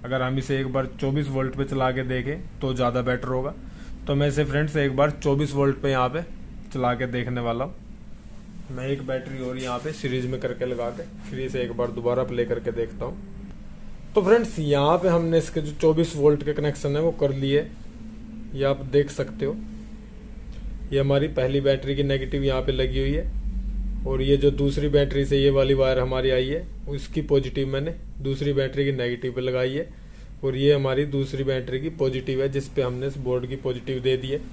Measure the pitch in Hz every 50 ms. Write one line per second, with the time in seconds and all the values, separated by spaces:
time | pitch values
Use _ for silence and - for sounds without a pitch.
0 | - 123 131 131 127 127 135 135 127 - 139 135 135 131 127 135 131 127 - -
1 | 143 135 139 151 143 139 135 135 131 131 127 135 135 135 143 135 131 127 127 131
2 | 127 123 127 127 123 135 151 180 180 - - - - 131 127 127 127 120 120 127
3 | 120 127 123 123 127 127 131 127 131 143 - - - - - - - - - -
4 | - - 143 139 147 147 127 147 151 135 135 143 156 151 151 156 139 139 131 135
5 | 143 151 147 - - 147 139 143 151 135 135 139 139 139 135 - - 139 135 127
6 | 127 123 131 165 170 - - - - - - - - - - 135 123 123 123 117
7 | 127 120 117 123 120 123 123 123 120 117 117 117 135 170 190 - - - - -
8 | - - - - - - - - - - - - - - 127 127 127 135 143 135
9 | 131 127 131 127 131 135 135 131 131 127 127 127 127 127 123 123 120 156 151 -
10 | - 131 127 131 123 127 131 123 - 123 123 - 127 127 123 120 117 120 - -
11 | - - - - - - 139 131 131 123 104 127 123 117 117 120 120 117 107 120
12 | 117 120 123 127 127 - 123 120 120 110 120 117 - 120 107 117 117 110 - -
13 | 117 131 175 - - - - - - - - - - - - - - - - -
14 | - - - 214 185 190 226 233 226 220 - 165 156 143 143 139 139 151 170 170
15 | 175 185 170 170 165 165 165 165 160 - - 160 147 151 147 - - 160 156 160
16 | 165 156 - 147 143 151 147 143 143 151 147 147 147 147 143 - - 143 143 147
17 | 165 165 - - 147 139 135 139 139 139 139 147 160 - - - - - - -
18 | - - - - - - - - - - - 135 135 139 139 139 135 127 131 143
19 | 143 143 - - 139 - - - 139 139 - - - - - - - - - -
20 | - - - - - - - - - - - - - - - - - - 139 139
21 | 139 139 139 139 147 151 147 143 127 131 139 143 139 139 135 131 135 135 143 139
22 | 143 135 139 135 131 127 - 139 135 135 131 127 123 - 131 131 131 131 131 139
23 | 135 139 143 160 170 - - - - - - - - - - - - - - -
24 | - 131 135 131 131 139 143 135 135 143 131 135 139 139 139 147 143 147 139 147
25 | 143 139 139 139 139 135 143 139 139 139 135 139 135 135 139 135 135 131 131 127
26 | 127 131 131 131 127 135 131 127 131 131 147 165 175 - - - - 143 143 139
27 | - - - 160 147 147 143 139 131 131 - 139 139 135 135 135 143 165 170 -
28 | - - - - 135 135 135 135 143 143 139 139 135 131 127 139 139 139 135 127
29 | 120 123 123 120 127 127 117 127 127 127 127 127 127 131 135 147 - - - -
30 | - - - - - - - - - 135 127 135 139 143 147 143 135 135 131 135
31 | 147 143 139 139 135 135 - 131 139 135 135 131 123 - 127 131 143 160 160 156
32 | 143 135 127 131 127 - 131 131 135 139 135 139 135 - - 143 131 123 123 127
33 | 131 139 135 143 123 127 127 127 123 123 135 135 - 135 123 120 110 - 131 127
34 | 123 131 127 127 127 131 139 147 - -